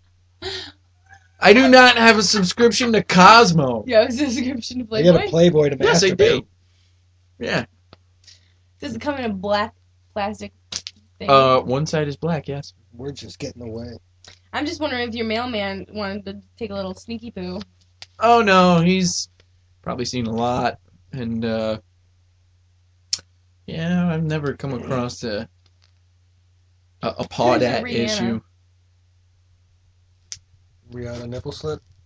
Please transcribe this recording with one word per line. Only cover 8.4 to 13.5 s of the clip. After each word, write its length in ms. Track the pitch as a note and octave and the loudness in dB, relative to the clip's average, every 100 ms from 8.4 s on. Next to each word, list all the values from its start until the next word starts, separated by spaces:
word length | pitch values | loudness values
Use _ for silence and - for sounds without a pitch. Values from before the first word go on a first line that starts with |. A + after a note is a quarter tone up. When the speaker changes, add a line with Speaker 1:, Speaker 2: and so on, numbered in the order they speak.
| _ _ _ - | _ _ _ -16
Speaker 2:
Does 160 | C#4+ A#3 | -14 -10
it 60 | |
come 140 | D4 C#4 | -8 -6
in 100 | A#3+ | -6
a 80 | |
black 400 | G3 G3+ G#3 A3+ _ _ _ _ | -6 -4 -2 -4 _ _ _ _
plastic 400 | - G3+ G#3 G3+ _ - - - _ _ - | -8 -8 -8 -16 _ -10 -10 -10 _ _ -10
thing? 120 | - | 2
Speaker 1:
Uh, 300 | C3+ C3+ C3 | 2 4 2
one 260 | A#2 C3 D3+ | 0 -4 -4
side 200 | D#3+ D3 | -4 -4
is 80 | C3+ | -6
black, 320 | D#3+ D#3+ C#3 | -6 -6 -8
yes. 260 | C#3 - _ _ | -12 -12 _ _
Speaker 3:
We're 180 | A#2+ C#3 | -16 -14
just 280 | C3+ A2 - | -14 -18 -14
getting 240 | C3 | -14